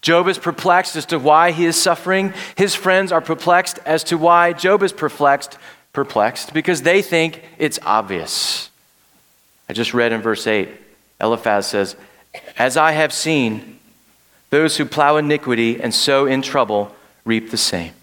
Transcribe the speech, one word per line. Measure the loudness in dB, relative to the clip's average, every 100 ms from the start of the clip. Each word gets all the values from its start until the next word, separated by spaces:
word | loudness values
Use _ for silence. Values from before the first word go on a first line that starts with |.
Job | 2 2 2
is | -2
perplexed | -6 -4 2 2 2 -8
as | -4
to | -2
why | 4 4 4
he | 2 0
is | 2
suffering. | 0 0 0 -2 -2 -6 -14 -2
His | -2 0
friends | 2 2 2
are | -2
perplexed | 0 -4 2 2 2 -8 -2
as | -2 0
to | 0
why | 4 4 4
Job | 0 2 2
is | 2
perplexed, | -2 -6 0 2 2 -2 -18 -20 -20 _
perplexed, | -6 -2 0 0 -2 -6
because | -4 -2 0
they | 2 2
think | 2 0 0 -4 -20 -6
it's | -4 -4
obvious. | -2 -2 -2 -8 -6 -6 -4 -6 -10 _ _ _ _ _ _ _ _ _ _
I |
just | -6 -2
read | 0 0
in | 0
verse | -2 -2 0
eight, | -2 -2 -10 -20 _ _ _
Eliphaz | -2 -2 0 -2 -2
says, | -2 -4 -6 -20 _ _ -20 -18 -2
"As | 0 2
I | 2
have | 2 -2
seen, | -2 -2 0 0 -4 -12 -20 _ _ _ _ _ _ _
those | 0 2 0
who | -4
plow | 2 2 4
iniquity | 2 -2 0 0 0 0
and | -4 -2
sow | 2 2 2
in | 0
trouble | -2 -2 0 0 -4 -10 _ _
reap | -2 -2 -2
the | -4
same." | -4 -4 -8 -14